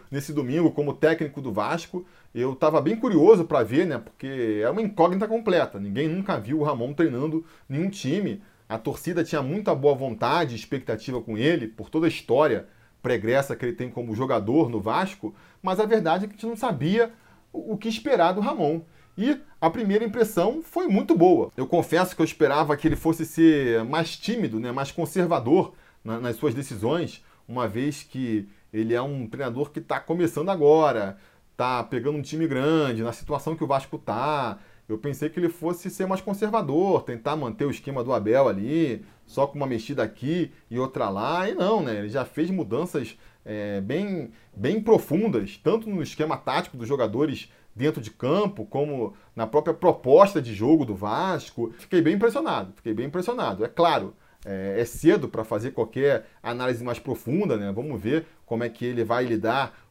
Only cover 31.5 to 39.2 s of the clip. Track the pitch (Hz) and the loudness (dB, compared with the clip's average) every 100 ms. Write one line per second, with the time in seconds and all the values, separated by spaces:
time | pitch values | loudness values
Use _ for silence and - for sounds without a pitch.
31.5 | - 127 123 117 127 127 151 - 156 160 | -4 -2 -2 -2 -4 -2 -4 -4 -2 -2
32.5 | 131 143 160 139 113 113 110 - 143 160 | 0 2 2 2 -2 -4 -6 -6 -6 -4
33.5 | 165 151 135 139 147 - 107 139 151 120 | -4 0 -2 -2 -10 -6 -4 -2 -2 -2
34.5 | 104 - - - 110 147 131 151 180 170 | -6 -16 -20 -8 -6 -6 -4 -6 -2 -2
35.5 | - 160 170 190 - 190 190 208 196 214 | -2 -6 -4 -8 -6 -2 -2 -4 -4 0
36.5 | 220 156 147 190 170 - 120 143 156 127 | 0 2 2 4 2 0 -6 -4 -2 -4
37.5 | 107 147 120 - 139 120 120 101 127 131 | -2 -4 -4 -6 -6 -2 0 4 4 4
38.5 | 98 110 160 156 110 - _ | 2 -2 0 0 -2 -10 _